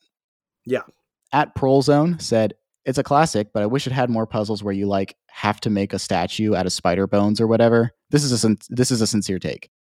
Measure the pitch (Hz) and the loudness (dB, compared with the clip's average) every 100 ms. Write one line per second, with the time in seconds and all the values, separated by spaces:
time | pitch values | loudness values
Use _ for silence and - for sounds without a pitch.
0 | _ _ _ _ _ _ - 123 - _ | _ _ _ _ _ _ -6 -6 -6 _
1 | _ _ _ 139 147 - 135 139 135 143 | _ _ _ -2 -2 -2 2 4 4 2
2 | 165 170 - 113 110 - _ _ - 131 | 2 -2 0 0 0 -4 _ _ -6 -4
3 | - 147 160 107 104 110 104 135 135 131 | 0 2 2 0 -4 -2 -2 -2 -2 -2
4 | 123 113 110 113 104 104 104 98 101 98 | 0 -2 -2 -4 -4 -4 -4 -4 -2 -2
5 | 98 - _ - 107 104 117 101 98 95 | -4 -10 _ -6 -4 -2 -2 -2 -2 -4
6 | - 92 90 - 107 92 90 - 90 90 | -2 -2 -2 -2 0 0 0 -2 0 0
7 | 98 101 104 104 113 113 117 117 117 - | 0 2 2 2 2 4 4 4 2 -4
8 | _ 147 143 117 110 104 - 123 127 120 | _ -2 0 0 2 0 -2 -2 0 0
9 | 110 107 98 92 80 - - _ _ | 0 -2 -2 -4 -6 -10 -14 _ _